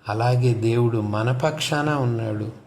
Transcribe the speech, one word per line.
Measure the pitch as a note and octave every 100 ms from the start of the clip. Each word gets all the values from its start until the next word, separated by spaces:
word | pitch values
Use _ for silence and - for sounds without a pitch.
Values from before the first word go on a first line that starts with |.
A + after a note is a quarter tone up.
| -
అలాగే | G#2+ A#2+ B2+ B2
దేవుడు | A2 A2+ A#2 A#2+ A2+
మన | G#2 G#2 A2+
పక్షాన | B2+ D#3+ D#3 - D3+ D3+
ఉన్నాడు. | D3 B2 A#2 A2 G#2+ A2+ -